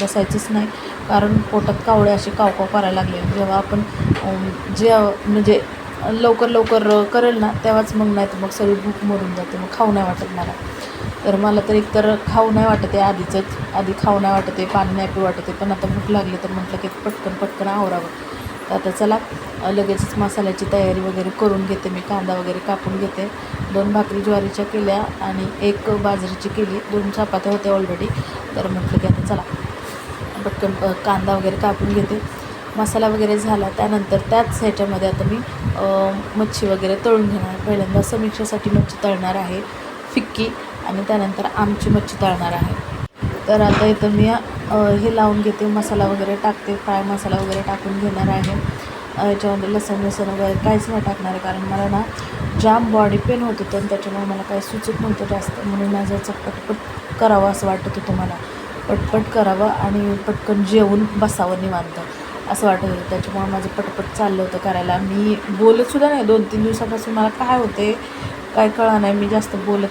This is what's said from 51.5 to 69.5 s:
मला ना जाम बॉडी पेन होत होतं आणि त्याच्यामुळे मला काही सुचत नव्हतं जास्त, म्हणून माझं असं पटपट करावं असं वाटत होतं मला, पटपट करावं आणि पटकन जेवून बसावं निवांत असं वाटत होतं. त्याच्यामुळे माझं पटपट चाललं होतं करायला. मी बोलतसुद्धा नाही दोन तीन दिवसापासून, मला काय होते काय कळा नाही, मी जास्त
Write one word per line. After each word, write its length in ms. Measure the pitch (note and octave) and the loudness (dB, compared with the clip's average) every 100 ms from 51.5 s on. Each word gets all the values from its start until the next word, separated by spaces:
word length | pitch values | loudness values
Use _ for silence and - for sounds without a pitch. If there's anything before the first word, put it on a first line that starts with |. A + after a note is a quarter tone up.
| F#3+ | -4
मला 300 | F#3+ G3 G3+ | -2 0 0
ना 140 | G3+ A3 - - - - - | 0 -2 -6 -8 -6 -4 2
जाम 320 | A3 A3+ A#3 | 4 4 4
बॉडी 240 | G#3+ G#3 G3+ | 4 4 2
पेन 260 | - B3 | 2 0
होत 120 | A#3+ G#3+ | 0 -2
होतं 200 | F#3+ G3+ | -4 -4
आणि 100 | G3+ | -2
त्याच्यामुळे 360 | G3 G3+ G3 | -4 -4 -4
मला 180 | G3 F#3+ | -4 -4
काही 180 | F#3+ G3+ | -4 -4
सुचत 400 | G3 A3 A3 G#3+ | -4 -6 -4 -2
नव्हतं 240 | A3+ G#3 | -2 -2
जास्त, 260 | G3 G3 F#3 - | -2 -2 -4 -6
म्हणून 240 | G3+ G3 G3+ | -4 -2 0
माझं 280 | G3+ G3 G3 | 0 0 -2
असं 160 | G3 | -4
पटपट 420 | G3 - - - G#3+ - - - - | -8 -8 -8 -6 -6 -8 -12 -10 0
करावं 300 | A3+ G3+ G3 | 4 4 4
असं 160 | G3 G3 | 2 -2
वाटत 220 | F#3+ G3 | -2 -4
होतं 200 | F#3+ F#3+ | -6 -2
मला, 200 | F#3 F#3 F3 - - - - - | -2 -2 -4 -10 -12 -12 -10 -4
पटपट 340 | G#3 - A3 G#3+ | -2 0 0 0
करावं 340 | A3+ G3+ F#3+ G#3+ | 2 2 2 0
आणि 480 | - G3 G3+ G3+ G3+ | 0 0 0 0 -2
पटकन 480 | G#3 G3+ - G#3 | -2 -4 0 0
जेवून 400 | F#3+ A3 G3+ G3+ G#3+ G3+ | 4 4 6 4 2 2
बसावं 460 | G#3+ - F3+ F#3 | 0 2 0 -2
निवांत 380 | F#3+ F3 E3+ D#3+ E3 - - - - | -2 -4 -6 -8 -10 -12 -12 -10 -6
असं 160 | G3+ G#3 | 0 2
वाटत 180 | F#3 | 4
होतं. 260 | F#3+ F3 F3 | 0 -2 -2
त्याच्यामुळे 420 | F#3 F#3 G3 G3 | -4 -2 -4 -2
माझं 160 | F#3+ F#3 | -2 -2
पटपट 360 | - G3+ - F#3+ - | -4 -6 -6 -6 -2
चाललं 240 | G#3 F#3+ | 0 2
होतं 160 | F#3 F#3 | 0 -2
करायला. 400 | G3 F3+ F3+ F3+ | -2 0 0 0
मी 360 | F#3+ G3 G#3 G#3 - | 0 2 2 2 -2
बोलतसुद्धा 600 | F#3+ A3 A3+ B3 C#4+ D4 | 4 6 6 4 4 4
नाही 160 | C#4+ | 4
दोन 180 | G#3+ A3 | 4 4
तीन 200 | G3 G#3+ | 4 0
दिवसापासून, 520 | A3 A3 A3+ A3 A3 | 0 0 -2 -4 -2
मला 140 | A3 G#3+ | 0 0
काय 300 | G#3+ B3 B3+ | 0 2 2
होते 400 | A3 - G#3 A#3 - - - - - A3 | 2 0 0 -2 -6 -10 -10 -10 -2 2
काय 120 | A3 | 2
कळा 300 | G#3+ A3+ G#3+ | 4 4 4
नाही, 160 | G3+ | 4
मी 140 | G3+ G3+ | 2 2
जास्त 280 | G#3+ G#3 | 0 0